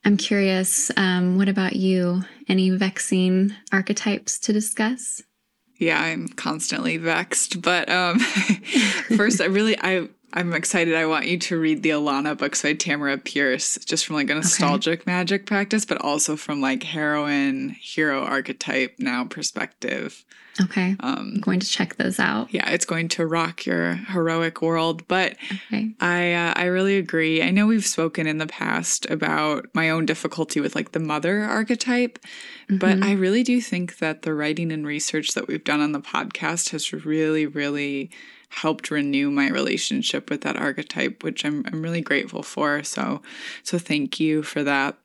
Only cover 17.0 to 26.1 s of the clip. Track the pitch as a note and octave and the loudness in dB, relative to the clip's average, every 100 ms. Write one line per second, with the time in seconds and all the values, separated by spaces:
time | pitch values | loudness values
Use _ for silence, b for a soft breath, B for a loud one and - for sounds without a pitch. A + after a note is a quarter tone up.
17 | D3+ D3+ D3 C#3+ C#3 C3+ C3+ - - - | -2 0 0 0 0 -2 -6 -10 -8 0
18 | D#3 C3+ - C3+ C3 C3 - C3+ B2+ - | 2 2 0 -2 -4 -8 -2 0 -2 -2
19 | C3 B2 B2 - - - - _ - - | -2 -2 -4 -6 -6 -4 -6 _ -6 -4
20 | - - _ B B - F#3 - F#3 G3 | -6 -12 _ B B 0 0 2 0 0
21 | B3+ - - G3+ G#3 F#3 G3 - F3 - | -4 -4 -4 -2 0 0 0 -2 -2 -2
22 | F#3+ F#3+ - G#3+ B3 - - F3 - E3 | -2 2 0 0 -2 -2 0 0 0 -2
23 | E3 - E3 E3 E3 E3+ - - - F3 | -2 -2 0 0 -2 -4 -2 0 0 -2
24 | G3+ F#3+ E3 E3 E3 E3 D#3+ E3 E3 E3 | -2 0 0 2 -2 0 0 2 0 -2
25 | - F#3 F3+ - B G3 B G#3+ A3 A3 | 0 0 0 -2 B -10 B -2 -2 0
26 | F3 | 0